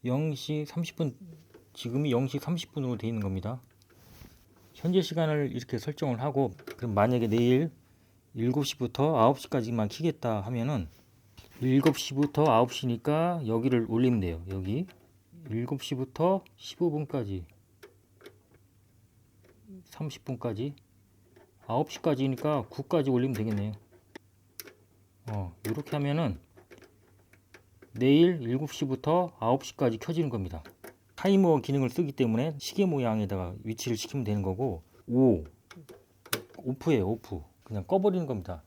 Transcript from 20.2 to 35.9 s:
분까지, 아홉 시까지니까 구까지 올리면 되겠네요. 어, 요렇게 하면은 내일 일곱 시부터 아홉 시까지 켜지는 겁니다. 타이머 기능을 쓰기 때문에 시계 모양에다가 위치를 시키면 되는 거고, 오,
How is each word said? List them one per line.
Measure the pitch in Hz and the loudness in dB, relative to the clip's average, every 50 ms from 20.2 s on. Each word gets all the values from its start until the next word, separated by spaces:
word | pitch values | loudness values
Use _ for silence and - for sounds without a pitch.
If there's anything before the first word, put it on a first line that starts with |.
| _ | _
분까지, | - 131 - - 120 110 104 123 143 143 - _ _ _ _ _ _ _ _ _ _ _ - - _ _ _ - - | -8 -8 -6 -4 -6 -4 -4 -4 -6 -6 -10 _ _ _ _ _ _ _ _ _ _ _ -20 -20 _ _ _ -10 -2
아홉 | 113 123 151 - | 0 0 0 -2
시까지니까 | - - - 165 147 127 135 135 131 123 - 151 151 139 110 - | -4 -4 0 0 2 2 2 0 0 0 0 0 0 0 -2 -6
구까지 | - - 139 - - 165 143 135 | -8 -12 -6 0 0 2 2 4
올리면 | 131 123 123 139 127 | 2 2 2 0 0
되겠네요. | 104 107 113 107 101 101 107 107 - - _ _ _ _ _ _ - _ _ _ _ _ _ _ _ - - - _ _ _ _ _ _ _ _ _ _ 117 | -2 -2 -2 -2 -2 -2 -4 -6 -10 -16 _ _ _ _ _ _ -20 _ _ _ _ _ _ _ _ -20 -20 -20 _ _ _ _ _ _ _ _ _ _ -8
어, | 107 101 95 87 82 _ - | -6 -6 -6 -8 -10 _ -6
요렇게 | 107 113 151 143 - | -6 -4 -4 -4 -4
하면은 | 147 147 143 143 143 160 165 120 85 - - _ _ - - _ - - - _ _ _ _ _ _ _ _ _ _ _ _ _ - - _ _ _ _ - _ | -4 -2 0 0 0 0 0 0 -2 -4 -10 _ _ -20 -20 _ -20 -20 -20 _ _ _ _ _ _ _ _ _ _ _ _ _ -20 -20 _ _ _ _ -20 _
내일 | - 113 123 131 139 151 170 180 180 160 | -4 0 4 6 6 8 6 6 4 0
일곱 | 123 113 123 135 156 143 | -2 -2 -2 -2 -4 -6
시부터 | - - 151 135 131 131 - 147 160 180 180 165 - - | -6 -6 -4 -4 -4 -2 0 0 2 2 0 -2 -6 -4
아홉 | 110 113 123 143 | 0 2 2 2
시까지 | - - - - 143 123 113 165 | 0 -8 -4 0 0 0 0 -2
켜지는 | - - 165 165 165 139 | -6 -6 -2 -2 -2 -2
겁니다. | 117 110 95 85 82 80 78 - - _ - - - _ _ _ _ | -2 -4 -4 -6 -8 -10 -12 -16 -20 _ -20 -20 -20 _ _ _ _
타이머 | - - 190 196 196 190 170 160 139 | -2 2 4 6 6 6 6 4 4
기능을 | - - 139 139 135 120 | 2 0 0 2 2 0
쓰기 | 120 - 175 143 | 0 -2 -2 -2
때문에 | 139 - 131 117 110 113 131 165 151 | 0 0 0 2 2 2 0 -2 -4
시계 | 139 - - - - 202 | -6 -10 -6 -2 0 0
모양에다가 | 185 156 139 123 117 110 107 104 92 101 92 92 87 92 107 | 2 2 0 0 0 0 0 0 -2 -2 -4 -4 -6 -8 -8
위치를 | - 110 113 107 - 123 117 110 | -8 -8 -8 -6 -4 -4 -4 -4
시키면 | - - - 139 120 | -4 -6 -6 -4 -2
되는 | 104 104 104 | 0 0 0
거고, | 95 95 92 98 135 131 92 80 - _ _ - _ | 0 -2 -2 -2 -2 -4 -4 -6 -10 _ _ -20 _
오, | - 117 123 131 127 107 82 76 - - _ _ _ - 175 156 - | 0 2 6 6 6 6 4 0 -8 -16 _ _ _ -20 -20 -20 -20